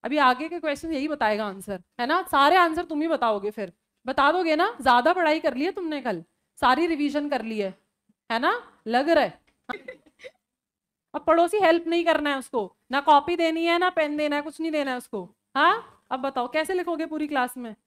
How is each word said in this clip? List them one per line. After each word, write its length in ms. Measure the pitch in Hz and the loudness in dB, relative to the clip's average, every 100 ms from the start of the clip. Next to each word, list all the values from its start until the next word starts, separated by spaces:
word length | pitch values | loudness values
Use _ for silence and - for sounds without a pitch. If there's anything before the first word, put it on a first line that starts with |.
अभी 140 | 226 294 | -2 2
आगे 320 | 262 247 320 | 2 2 -4
के 100 | 349 | -6
क्वेश्चन 340 | 311 285 330 | -6 -6 -6
यही 140 | 302 302 | -6 -4
बताएगा 400 | 294 214 214 214 | -2 0 0 -4
आंसर, 360 | 190 190 185 _ - | -8 -10 -12 _ -8
है 60 | 240 | -2
ना? 180 | 339 | -2
सारे 320 | 359 294 277 370 | 0 4 6 6
आंसर 300 | 339 320 349 | 4 0 -4
तुम 160 | 302 | -4
ही 60 | 330 | -2
बताओगे 440 | 294 233 208 202 | 0 0 -2 -4
फिर, 220 | 214 190 _ _ _ 240 | -8 -12 _ _ _ -6
बता 260 | 262 277 | 2 2
दोगे 240 | 349 330 302 | 2 0 0
ना? 220 | 381 480 | 0 0
ज्यादा 320 | 254 240 262 | 4 4 4
पढ़ाई 260 | 359 320 320 | 2 2 2
कर 160 | 320 247 | -2 -2
ली 100 | 320 | -4
है 60 | |
तुमने 300 | 392 339 294 | -4 -8 -6
कल, 220 | 240 180 - _ _ _ | -6 -8 -10 _ _ _
सारी 260 | 254 262 339 | 2 2 0
रिवीजन 420 | 311 294 285 294 | 0 -2 -2 -4
कर 120 | 269 | -4
ली 180 | 220 220 | -4 -6
है, 180 | 190 185 _ _ _ _ _ | -6 -8 _ _ _ _ _
है 80 | 226 | 2
ना? 340 | 302 480 - _ - | 2 0 -6 _ 0
लग 220 | 240 294 | 0 4
रहा 140 | 320 | 4
है। 180 | 208 - _ _ - - - - _ _ - _ _ _ _ _ _ _ _ 294 | 4 -4 _ _ -14 -14 -14 -20 _ _ -20 _ _ _ _ _ _ _ _ -6
अब 80 | 294 | 2
पड़ोसी 340 | 330 339 415 | 4 4 4
हेल्प 280 | 359 330 330 | 4 2 0
नहीं 180 | 339 339 | 0 2
करना 240 | 311 294 | 0 0
है 80 | 277 | -4
उसको, 380 | 240 240 190 _ _ | -4 -6 -6 _ _
ना 100 | 262 | -2
कॉपी 340 | 285 294 294 349 | 6 4 4 0
देनी 300 | 330 320 330 | 0 0 0
है, 120 | 339 | 2
ना 120 | 359 | 2
पेन 280 | 359 302 294 | 0 -2 -2
देना 180 | 302 294 | -2 -2
है, 60 | |
कुछ 200 | 294 294 | -6 -8
नहीं 100 | 320 | -4
देना 200 | 302 277 | -2 -4
है 60 | 247 | -6
उसको। 380 | - 214 180 _ _ 262 | -8 -12 -12 _ _ 2
हाँ, 480 | 320 440 - _ _ | 2 2 -6 _ _
अब 80 | 262 | -6
बताओ 280 | 269 269 247 | -4 -4 -4
कैसे 260 | 311 311 | -4 -2
लिखोगे 320 | 370 349 320 311 | -4 -4 -4 -6
पूरी 220 | 311 302 | -6 -4
क्लास 300 | 285 247 254 | -2 -4 -6
में? 180 | 240 208 | -16 -16